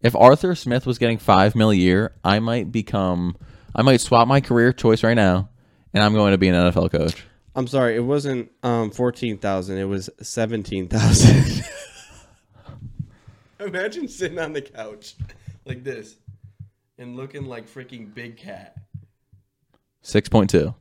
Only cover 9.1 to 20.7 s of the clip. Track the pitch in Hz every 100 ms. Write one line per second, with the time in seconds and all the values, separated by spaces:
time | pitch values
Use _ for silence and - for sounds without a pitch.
9.1 | 120 123 104 101 98 92 95 98 98 92
10.1 | _ 107 - 113 113 98 98 92 113 110
11.1 | - - - - - 622 571 - - 880
12.1 | - _ _ _ _ - - - - -
13.1 | - - _ _ _ 202 180 202 330 277
14.1 | - 180 170 156 151 139 120 110 104 -
15.1 | - - - - - - 127 127 120 107
16.1 | _ - - - _ - _ _ _ 123
17.1 | 123 135 143 135 120 110 135 127 123 107
18.1 | 110 120 117 - 92 92 - - - -
19.1 | _ _ _ _ _ _ _ _ _ -
20.1 | 107 - 113 95 90 76